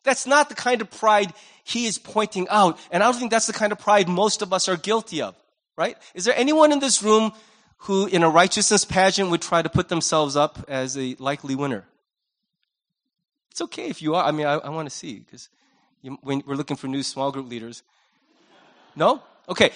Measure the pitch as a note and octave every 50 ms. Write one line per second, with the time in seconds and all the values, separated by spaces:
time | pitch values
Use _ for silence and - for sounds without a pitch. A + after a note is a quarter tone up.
0 | _ C4+ B3+ - - B3 C#4 D4 D4 - A3+ - - B3 B3+ A3+ A3 - - -
1 | - A3 G#3+ G#3 G3+ F3+ - - - - _ _ _ - - A#3 A#3+ A3+ F3+ -
2 | _ - - G#3+ G#3+ G#3 - F#3+ F3+ - G#3 G#3+ G3 E3+ D#3 - - - - F3
3 | G#3 A#3+ B3 A#3+ B3+ A3 A3 A3+ - - G#3 - A3 G#3 G#3 - - G#3 G#3 G#3
4 | F#3+ E3+ F3+ F3 G#3 G#3+ - - G#3+ F3+ F#3+ F#3 - - F#3 E3 - F#3+ A3 A3+
5 | G#3 - F3+ D3+ A#2+ G2 F#2 _ _ _ _ _ _ _ _ - E3 - - _
6 | - - _ F#3 F3+ A3+ - - B3 C#4+ D#4 D#4 D4+ D4+ D4 C#4+ C#4 C4 - -
7 | G3 G#3+ G#3+ A3 A3 G#3+ G#3+ - _ _ _ _ _ _ _ _ - - G3 F#3+
8 | G3+ G#3 F3+ F3 E3+ D#3+ D#3 E3 F3+ F#3+ - G#3+ G3+ - G#3+ G3 - - - F#3
9 | F#3+ F#3+ F#3 G3 G3 F3+ E3+ E3+ - - F3+ E3+ D#3+ D#3+ - F#3+ F3 - F3 E3
10 | - - E3 D#3 D3+ C#3+ C3+ D3 D3 D3+ - - - - C#3 C3 C3 C3 C3 C#3
11 | C3 B2+ B2 - C3 C#3 D3 C#3+ - C#3 C3+ C3+ C#3+ C#3 B2 G2 F#2+ _ _ _
12 | _ _ _ _ _ _ _ _ _ _ _ _ _ _ _ _ _ _ _ _
13 | _ _ _ _ _ _ _ _ _ _ _ - E4+ - - - C#4+ E4 - -
14 | D#3+ D3+ D#3 F3+ E3 D3+ D3+ D3+ D3+ C#3+ C#3+ D3 - C#3 D3+ D#3+ D#3 C#3 - -
15 | - E3 A2 F#2+ F2 _ - B2 - _ _ _ _ _ _ _ _ _ _ _
16 | - C3 C#3 - _ C3+ C#3 C#3 C#3+ C#3 C#3 C#3 D3 - C#3+ - - C3 C3 C#3
17 | B2+ - - C3+ C3+ C#3 C3+ C#3 C3+ B2 A#2+ A#2 A2 A#2 A#2 - _ _ _ _
18 | _ _ _ _ _ _ _ _ _ _ _ _ _ _ _ _ _ _ _ C#3+
19 | D#3+ G#3+ C#4 C4 - _ _ _ _ - F#3 - A3 C#3 -